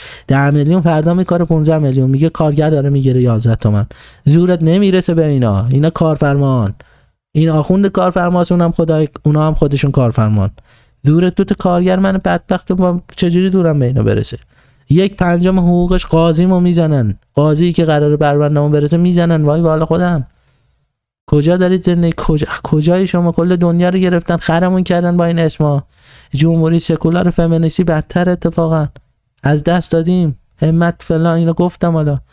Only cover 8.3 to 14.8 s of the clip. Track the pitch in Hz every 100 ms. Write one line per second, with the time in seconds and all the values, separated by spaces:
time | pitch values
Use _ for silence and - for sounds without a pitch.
8.3 | 180 170 175 170 - 165 156 151 - 151
9.3 | 151 156 151 147 139 139 135 120 113 107
10.3 | 104 98 - - _ _ _ 139 160 185
11.3 | 180 196 208 180 175 180 185 190 190 180
12.3 | 170 - 185 - 185 180 175 - - 175
13.3 | 175 190 185 165 147 123 131 107 104 -
14.3 | 117 - _ _ _